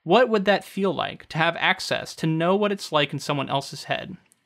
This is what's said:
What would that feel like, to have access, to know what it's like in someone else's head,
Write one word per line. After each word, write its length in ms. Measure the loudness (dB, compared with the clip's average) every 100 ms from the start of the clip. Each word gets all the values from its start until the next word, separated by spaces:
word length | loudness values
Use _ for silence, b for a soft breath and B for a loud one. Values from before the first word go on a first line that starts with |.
What 280 | 4 6 6
would 160 | 4 4
that 180 | 2
feel 300 | 0 -2 -2
like, 320 | 0 -4 -6 -8
to 100 | -2
have 180 | 0 2
access, 560 | 0 0 -2 -4 -4 -4
to 100 | -2
know 300 | 0 2 2
what 160 | 0
it's 180 | -2 -2
like 220 | 0 0
in 60 | -2
someone 320 | -4 -4 -2
else's 340 | -4 -4 -10
head, 320 | -6 -6 -6 -14 _ _